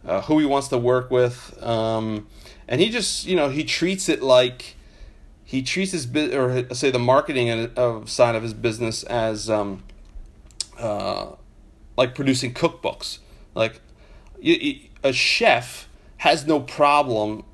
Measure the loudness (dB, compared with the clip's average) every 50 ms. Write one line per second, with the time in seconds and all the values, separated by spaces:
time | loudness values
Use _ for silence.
0 | -4 -4 -4 -4 0 2 2 2 4 2 0 0 0 0 -2 0 2 2 2 2
1 | 0 2 2 2 2 2 0 -8 -18 -20 -18 -10 -4 -2 -2 0 0 0 0 -2
2 | -2 -4 -6 -6 -8 -12 -20 -20 -20 -20 -20 -20 -6 -4 2 2 2 2 2 -4
3 | -4 -4 -6 -6 -4 0 2 2 2 0 0 -4 -4 -4 -2 -2 0 -2 -2 -2
4 | -2 -2 -2 0 4 6 6 6 6 4 -2 -10 -18 -18 -20 -20 -20 -20 -20 -20
5 | -20 -20 -20 -20 -20 -20 -20 _ -14 -6 -4 -4 -4 -2 -2 -2 -2 -2 -4 -6
6 | -6 -2 -2 -2 -2 0 0 0 0 0 0 -2 -4 -4 -6 -2 0 0 0 2
7 | 4 4 4 4 4 2 -2 0 0 0 0 -2 -4 -6 -2 0 0 0 0 -4
8 | -10 -8 4 4 4 4 4 -2 -4 -6 -8 -4 -4 -4 -2 -2 -4 -4 -4 -6
9 | -6 -4 -2 -2 0 -2 -2 -4 -2 -2 0 0 0 -4 -6 -10 -14 -20 -20 -20
10 | -20 -18 -18 -18 -18 -18 -20 -20 -20 -20 -14 -14 -14 -14 -10 -6 -4 -4 -4 -4
11 | -4 -4 -4 -6 -8 -12 -14 -20 -20 -20 _ -20 -20 -20 -20 _ -20 -8 0 0
12 | 0 0 0 -2 0 0 0 0 -2 -6 -2 0 0 0 0 -2 -6 -6 -6 -6
13 | -12 -12 -12 -14 -18 -20 -20 -20 -20 _ -2 -2 -2 -2 -2 -10 _ -20 -20 -20
14 | -20 -20 -20 -20 -20 -20 -20 -4 2 2 2 2 0 -4 -6 -6 -14 -20 -16 -2
15 | -2 0 0 2 0 0 2 4 4 4 4 4 0 -6 -14 -16 -18 -20 -20 -20
16 | -20 -20 -16 0 2 2 2 2 2 2 0 0 0 -6 2 4 4 6 6 4
17 | 2 2 0 0 0 -2 -4 -8 -12 -20